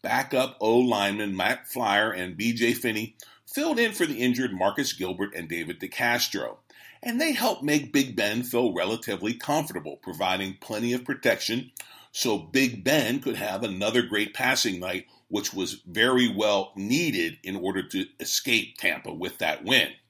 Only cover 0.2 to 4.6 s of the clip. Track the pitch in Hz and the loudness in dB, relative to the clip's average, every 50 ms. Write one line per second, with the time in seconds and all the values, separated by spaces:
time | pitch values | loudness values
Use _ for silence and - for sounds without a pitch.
0.2 | 135 - 143 127 131 131 - - 104 110 117 123 127 123 113 101 101 101 101 107 | 0 2 2 0 0 0 -2 0 2 6 6 6 6 4 4 2 2 2 2 0
1.2 | 104 101 95 95 92 107 127 - - - - 127 117 104 101 101 107 113 95 90 | -2 -2 -2 0 2 0 0 0 -4 -8 -4 -2 2 4 4 4 4 2 0 -4
2.2 | 92 90 85 85 107 117 117 117 117 117 117 117 - 117 107 107 113 113 _ _ | -6 -6 -6 -2 -2 -2 0 2 2 2 2 2 0 -2 -2 -2 -4 -6 _ _
3.2 | - - - _ _ - - 277 294 330 294 226 233 220 - - 175 156 135 110 | -20 -20 -20 _ _ -8 -4 -2 0 0 2 2 2 0 2 0 0 0 2 2
4.2 | 123 127 120 123 131 120 95 90 | 2 2 2 2 0 -2 0 2